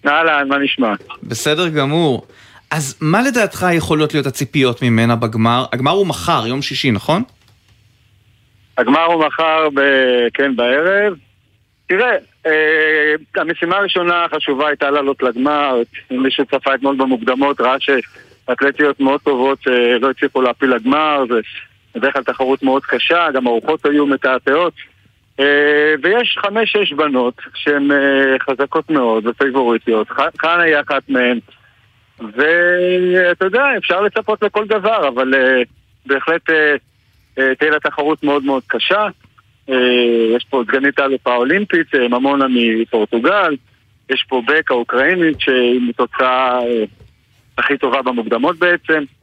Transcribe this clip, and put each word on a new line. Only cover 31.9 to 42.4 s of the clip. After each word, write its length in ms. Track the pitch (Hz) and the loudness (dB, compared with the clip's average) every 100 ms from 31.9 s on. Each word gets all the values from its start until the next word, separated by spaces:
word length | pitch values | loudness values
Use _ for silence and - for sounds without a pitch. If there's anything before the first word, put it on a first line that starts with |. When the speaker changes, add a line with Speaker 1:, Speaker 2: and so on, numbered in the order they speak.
| _ _ _ | _ _ _
Speaker 1:
ואתה 1300 | 113 110 151 170 175 175 180 180 180 180 175 175 | -14 -2 0 2 2 2 0 0 2 2 2 0
יודע, 200 | 190 220 277 233 | 0 0 0 -2
אפשר 240 | - 175 | -2 0
לצפות 420 | 208 220 208 214 | 0 -2 -4 -2
לכל 240 | 208 208 214 | -2 -2 -2
דבר, 420 | 214 190 226 143 | -2 0 0 -2
אבל, 260 | 123 131 | -2 0
אה, 280 | 135 131 127 120 _ _ _ - | 2 2 2 -2 _ _ _ -4
בהחלט, 440 | 139 - 165 - | -4 -2 -4 0
אה, 240 | 160 151 143 _ _ _ _ _ - | 0 2 0 _ _ _ _ _ -4
אה, 160 | 135 | -2
תהיה 160 | 131 151 | 0 0
לה 100 | 151 | 0
תחרות 440 | 156 - 147 156 | -2 -2 -2 -2
מאוד 200 | 147 143 | 0 0
מאוד 180 | 139 135 - | 0 -4 -4
קשה. 400 | 117 - 202 208 - _ _ _ _ - | -4 0 0 -2 -6 _ _ _ _ -4
אה, 40 | 131 123 123 120 117 113 120 | 0 2 2 2 2 2 0
יש 100 | - | -2
פה 120 | 135 113 | -4 0
סגנית 320 | 135 139 139 | 0 0 0
האלופה 340 | 139 131 131 | -2 -2 -2
האולימפית, 640 | 123 127 196 208 170 156 | 0 0 0 0 -2 0
אה, 140 | 143 120 | 0 2
ממונה 380 | 123 139 139 | 2 0 0